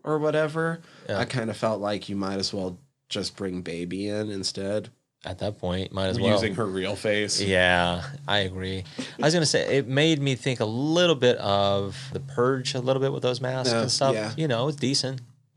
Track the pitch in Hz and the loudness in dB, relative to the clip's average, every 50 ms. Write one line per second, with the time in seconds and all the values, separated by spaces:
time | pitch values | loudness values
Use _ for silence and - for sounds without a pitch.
0 | - 151 156 151 151 151 147 156 156 151 156 160 165 165 165 165 - - - - | -4 -2 0 0 2 2 2 2 0 0 0 -2 -2 -2 -2 -6 -10 -16 -20 -12
1 | - - 104 98 120 - - 127 110 113 107 - 117 113 107 98 101 104 104 90 | -8 -4 -2 -2 -2 -2 -2 -2 -2 -4 -2 0 0 0 0 0 0 -2 -2 -2
2 | 90 - 101 98 98 95 98 98 98 - - 101 92 92 90 - _ _ _ _ | -4 -4 -4 -4 -2 -2 -2 -2 -2 -4 -4 -4 -4 -6 -8 -10 _ _ _ _
3 | _ - - 104 92 - - - 98 92 90 90 87 82 85 85 87 90 92 95 | _ -8 -6 -6 -6 -6 -6 -6 -6 -6 -6 -6 -6 -8 -6 -6 -6 -6 -4 -4
4 | 101 104 104 107 107 107 101 95 92 - - 98 98 98 107 107 104 - - _ | -4 -4 -2 -4 -4 -4 -4 -6 -6 -6 -6 -4 -4 -2 -2 -2 -4 -6 -14 _
5 | _ _ _ _ - 92 92 - 95 107 107 - - 90 90 95 95 - 98 95 | _ _ _ _ -10 -10 -8 -4 -4 -6 -4 -4 -4 -2 -2 -2 -4 -4 -4 -2
6 | 95 95 92 92 - 110 104 98 110 101 92 87 90 95 92 95 92 98 101 - | 0 0 0 2 4 4 4 4 2 0 0 -2 -2 -2 -2 -2 -2 -2 -2 -2
7 | - 107 104 107 104 101 - 98 101 98 92 90 90 90 90 87 87 87 87 87 | 0 0 2 2 0 0 0 0 2 4 4 6 6 6 6 4 4 2 0 -2
8 | - - - - - - 101 104 95 92 92 92 92 95 95 95 92 - - - | -4 -8 -10 -8 -4 0 0 0 0 -2 -4 -6 -6 -6 -6 -6 -8 -10 -10 -10
9 | 262 - - - 139 156 170 175 151 - - 98 - - 123 139 117 123 135 143 | -10 -10 -4 0 2 2 4 2 2 2 2 0 2 2 0 0 0 0 2 2
10 | 156 165 160 139 139 139 127 - - 135 123 - 113 107 110 127 143 156 165 175 | 4 4 4 2 2 0 -2 -2 -2 -2 -2 0 -2 -2 0 0 0 2 4 4
11 | 180 170 151 120 127 123 - - - 101 101 101 101 101 101 101 98 98 - - | 4 4 4 6 6 4 4 4 2 2 4 4 4 4 2 2 0 -2 -6 -10
12 | - - - - - - - 120 123 131 135 127 127 - - 127 123 131 135 131 | -10 -8 -8 -8 -8 -4 0 2 2 2 2 0 -2 -4 -4 -2 0 2 2 2
13 | 135 135 139 127 135 123 123 120 131 127 131 131 127 123 117 117 113 - - - | 2 0 0 0 -2 -2 -2 -2 -2 -4 -2 0 0 2 2 2 2 2 2 2
14 | 139 135 113 107 107 110 113 151 160 143 117 113 131 156 139 - 131 131 143 - | 2 2 2 2 -2 -4 -4 -2 0 0 0 0 0 -2 -2 0 0 0 2 0
15 | - 131 135 127 - - - _ _ _ - | 0 -2 -4 -8 -10 -14 -20 _ _ _ -4